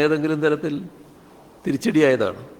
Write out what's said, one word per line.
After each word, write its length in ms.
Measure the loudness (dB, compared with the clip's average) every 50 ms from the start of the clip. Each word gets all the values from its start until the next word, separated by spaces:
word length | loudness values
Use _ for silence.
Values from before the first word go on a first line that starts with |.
| 2
ഏതെങ്കിലും 340 | 2 0 0 0 -2 -2 0 0
തരത്തിൽ 300 | 0 0 0 -4 -6 -6 -8 -10 -12 -18 -20 -20 -20 -20 -20 -20 -20 -20 -20 -20 -20 -18 -10 -6
തിരിച്ചടിയായതാണ്. 800 | -4 -4 -2 -2 0 2 4 4 4 4 2 0 -2 -4 -6 -14 -20 -20